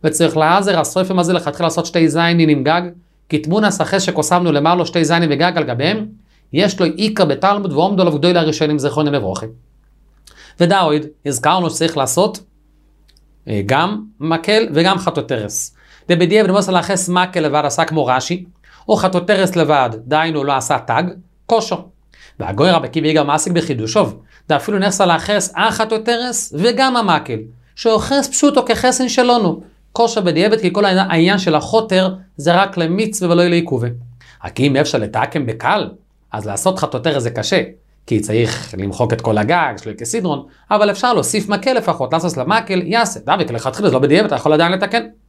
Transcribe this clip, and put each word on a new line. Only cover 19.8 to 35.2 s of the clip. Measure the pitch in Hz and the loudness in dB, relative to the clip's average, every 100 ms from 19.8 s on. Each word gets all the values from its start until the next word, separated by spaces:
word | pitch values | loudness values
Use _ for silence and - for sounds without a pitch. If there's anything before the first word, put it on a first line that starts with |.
| 123 113 123 | 2 -2 -2
דהיינו | 151 165 156 | 0 0 -2
לא | 139 | 0
עשה | 135 123 135 | -2 0 -2
תג, | - 117 175 - - _ - | 0 -2 -2 -8 -20 _ 0
כושר. | 226 - 180 - _ _ _ - - | 0 0 -8 -10 _ _ _ -20 -10
והגוי | 90 98 170 | -6 0 2
רבי | 170 127 | 2 0
עקיבא | 160 151 | -2 0
איגר | 156 | 2
מעסיק | 143 151 - | 2 -2 0
בחידושו, | 170 165 127 110 - 139 - - _ _ | -2 -2 -4 -2 0 0 -4 -20 _ _
דאפילו | 147 - 202 | -2 0 0
נחסה | 196 185 185 | 0 2 2
לחס | 165 - 208 190 - | 2 0 -2 -2 -2
החטוטרס | 214 214 220 220 220 233 247 240 - 147 | -2 0 -2 -2 -2 -2 -2 -6 -8 -2
וגם | 214 226 269 247 | 0 2 0 2
המקל, | 208 156 - 110 110 - _ | 2 0 -2 -8 -8 -20 _
שאוחס | - 233 220 - 277 277 | -4 0 0 2 -2 0
פשוטו | - 285 285 | 2 4 4
כחסן | 247 220 254 247 254 | 2 0 2 0 0
שלנו, | - 240 240 190 - - _ _ | 2 4 4 2 -2 -10 _ _
כושר | - 233 202 | 0 0 2
בדיעבד, | 180 156 202 220 | 0 2 2 2
כי | 180 | 0
כל | 185 | 0
העניין | 202 185 190 170 175 202 | 2 2 2 2 2 2
של | 180 | 2
החוטר | 151 - 220 220 190 185 185 - - | 0 2 0 2 0 0 -4 -14 -4
זה | 147 175 | 2 2
רק | 196 180 | 2 0
למצווה | 160 185 220 214 180 | -2 0 -2 -2 0
ולא | 170 | 2
לעיכובה. | 175 170 170 127 120 123 - - - - | 4 2 0 -2 -4 -6 -14 -20 -20 -16
רק | - - | -14 0
אם | 139 135 | 2 2
אפשר | 139 131 | 0 -2
לתקן | 101 - | -2 -2